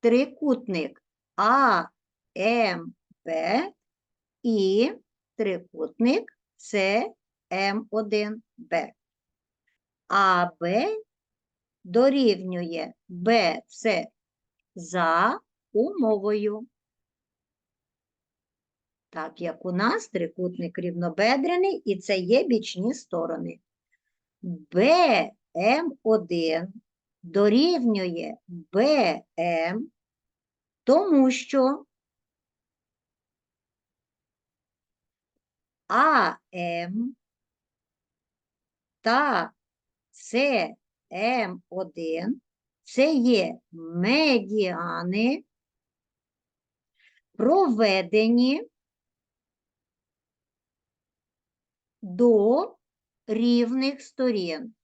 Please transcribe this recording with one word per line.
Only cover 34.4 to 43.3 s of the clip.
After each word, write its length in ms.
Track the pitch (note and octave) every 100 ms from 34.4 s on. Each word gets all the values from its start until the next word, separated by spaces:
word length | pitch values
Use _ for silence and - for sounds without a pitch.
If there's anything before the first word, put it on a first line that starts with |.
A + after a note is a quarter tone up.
| _ _ _ _ _ _ _ _ _ _ _ _ _ _ _
А 480 | A3 D4+ C#4+ F#3 - _
М 640 | F3+ F3 E3+ F3 G3+ A#3+ C4 _ _ _ _ _ _ _ _ _ _ _ _ _ _ _ _ _ _
та 520 | A3 B3 D4 G3+ - _ _ _ _ _ _
С 640 | _ - A#3 C#4+ A#3+ D#3+ - _ _ _
М 500 | F3+ A3 B3+ G3+ F3+ _
один 720 | F3+ F#3 E3+ E3 D#3+ F#3+ C4+ _ _ _ _
це 320 | - - C#4+
є 440 | D4+ A#3+